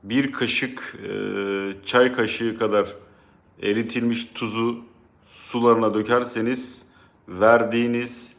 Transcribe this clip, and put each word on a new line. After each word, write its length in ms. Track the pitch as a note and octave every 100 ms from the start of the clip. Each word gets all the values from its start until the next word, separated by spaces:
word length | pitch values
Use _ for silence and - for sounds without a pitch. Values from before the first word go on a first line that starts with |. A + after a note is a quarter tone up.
Bir 300 | G2 B2 C#3
kaşık, 640 | - B2 - B2+ B2+ - - G#2
e, 40 | G2+ G2+ G2+ G2 G2 G2 G2
çay 280 | - B2 B2+
kaşığı 460 | B2 G#2+ - A#2 A2
kadar 280 | A2+ G#2 F#2+ - - - _ _ _ _
eritilmiş 640 | G2 G#2+ A2+ B2 A#2 A#2 -
tuzu 440 | - A2+ A2 A#2 A#2 - - _ _ _
sularına 680 | - - A#2+ A#2+ A2+ A2+
dökerseniz 880 | G#2 G#2+ A#2+ B2 A#2 A2+ B2+ - - - _ _ _ -
verdiğiniz 1040 | F2+ A2 A#2 G#2 A#2 A#2+ A#2+ A#2+ - -